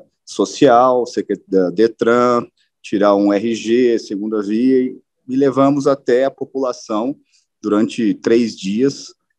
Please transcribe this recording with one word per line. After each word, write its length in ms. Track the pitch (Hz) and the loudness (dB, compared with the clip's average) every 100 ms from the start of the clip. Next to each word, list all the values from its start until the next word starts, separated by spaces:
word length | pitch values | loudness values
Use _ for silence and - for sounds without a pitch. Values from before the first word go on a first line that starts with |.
| - _ | -8 _
Social, 840 | - - 98 - 139 120 127 123 113 | -10 -4 -4 2 4 6 4 2 -2
secre-, 340 | 107 - 98 - | -4 -6 -6 -2
da 240 | 92 87 | 0 2
detran, 720 | 87 113 - 113 120 123 120 117 _ _ _ | 2 0 0 0 2 2 0 -4 _ _ _
tirar 320 | - 104 104 | -6 0 2
um 180 | 101 101 | 2 2
R 220 | 101 117 | 0 -2
G, 420 | 107 107 120 120 110 | -4 -2 2 2 0
segunda 420 | - 101 110 110 | -4 -8 -6 -6
via, 400 | 101 110 127 131 | -4 0 2 2
e, 160 | 127 - _ _ - | 0 -8 _ _ -6
e 80 | 131 | -2
levamos 500 | 139 127 139 143 135 | 0 2 2 2 0
até 380 | 135 - 123 | -2 0 0
a 80 | 135 | 0
população 840 | - 135 135 127 120 - 107 127 - _ _ _ _ | -4 -10 -6 -6 -6 -6 -6 -6 -8 _ _ _ _
durante 500 | 107 104 117 - 107 | -2 0 0 -2 -2
três 440 | 90 117 117 113 95 | -2 0 0 0 -4
dias 560 | 95 107 139 135 - _ _ | -6 -2 -2 -4 -14 _ _